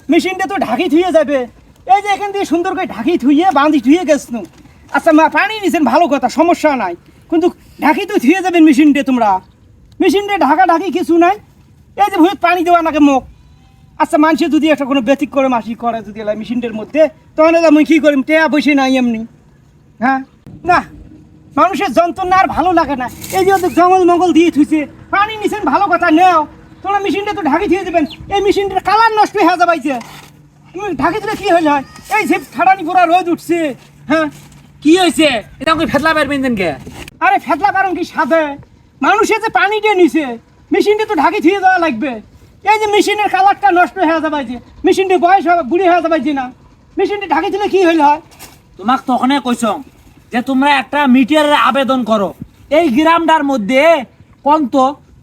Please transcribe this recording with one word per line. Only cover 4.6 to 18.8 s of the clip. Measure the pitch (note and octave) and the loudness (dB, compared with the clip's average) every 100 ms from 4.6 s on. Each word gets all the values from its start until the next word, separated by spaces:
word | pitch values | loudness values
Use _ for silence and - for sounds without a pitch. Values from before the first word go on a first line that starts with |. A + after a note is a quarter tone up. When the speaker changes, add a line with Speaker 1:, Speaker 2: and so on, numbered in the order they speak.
| - _ - | -20 _ -8
Speaker 1:
আচ্ছা, | C#4 D4+ | -4 2
মা, | D#4 D#4+ | 4 4
পানি | D4+ F#4+ G#4+ | 2 -2 -2
নিছেন | F#4+ E4+ | -2 0
ভালো | C#4 C4+ E4+ | 0 2 2
কথা, | C#4 B3 | 0 -2
সমস্যা | - E4 E4+ D#4 C4+ | 0 0 0 0 -2
নাই। | G3 F4 _ - - | -4 -8 _ -20 -6
কিন্তু | E4+ F4 - _ - | -2 -2 -4 _ -4
ঢাকি | C#4 D#4+ G4 | -2 -2 -2
তো | G#4 | -2
ধুয়ে | A#3 F#4+ | 0 0
যাবেন | F#4 F4 | 0 4
মেশিন | D#4 B3+ D#4 | 4 6 4
দিয়ে | C#4+ | 2
তোমরা। | C4+ B3 A3 F#3 - _ _ _ _ - | 0 0 0 0 -4 _ _ _ _ -2
মেশিন | F4 F#4+ G4+ | 0 0 0
দিয়ে | G4 | 0
ঢাকা | C#4 D#4 F#4 | 0 2 2
ঢাকি | E4 F#4+ | 2 -2
কিছু | C#4+ F4 E4+ | -4 0 2
নাই। | F4 G#4 - _ _ _ _ - | 2 0 -8 _ _ _ _ -2
এই | G4+ | -2
যে | F#4+ | 2
ভুঁইত | E4 - | 2 2
পানি | E4+ F4+ | 0 0
দেওয়া | E4+ F4 | 2 2
নাকি | E4 D4+ | 2 2
মুখ। | D4 C4+ - - - _ _ _ - - | 2 2 -4 -16 -20 _ _ _ -14 -6
আচ্ছা, | D#4 E4 | -2 0
মানুষের | D#4 D#4+ E4 | 2 0 0
যদি | D4 D4+ | 0 0
একটা | C#4+ C4+ | 0 -2
কোনো | C#4 | -4
ব্যতিক্রম | A3+ C#4 D4 C#4 C4 | -2 -2 -2 -2 -2
আসি | B3 G#3 | -2 -6
করে | A#3 A#3 A3+ | -8 -6 -8
যদি | G#3+ G#3+ | -10 -12
এলা | G#3 | -8
মেশিনটার | G#3 A3 A#3+ A#3+ | -8 -6 -6 -6
মধ্যে, | A3 G#3 C#4+ D#4 - _ - | -8 -6 0 0 -2 _ 0
তখন | D#4 E4 | 2 4
এলা | E4 | 4
মুই | D4+ D4+ | 4 4
কি | D#4 | 2
করিম? | D4+ D4 | 2 0
টেয়া | B3+ D#4 D#4 | 0 0 2
বসে | D4 A#3+ | 0 2
নাই | C#4+ | 2